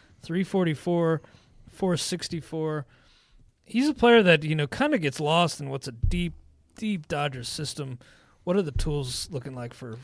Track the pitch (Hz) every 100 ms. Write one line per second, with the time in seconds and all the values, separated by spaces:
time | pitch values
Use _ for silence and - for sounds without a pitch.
0 | _ _ - 175 185 190 170 143 175 170
1 | 165 156 - - _ - - - 185 170
2 | - 180 - 165 - 160 156 151 - _
3 | _ _ _ - - _ - 233 294 -
4 | 240 233 185 160 151 156 147 - 294 254
5 | 151 - 151 170 170 - 139 135 139 113
6 | - 175 175 - - _ _ - 214 190
7 | - 147 143 131 120 - 123 - 135 123
8 | - - _ _ 175 190 156 - 160 147
9 | 127 120 - 131 135 127 120 - 120 113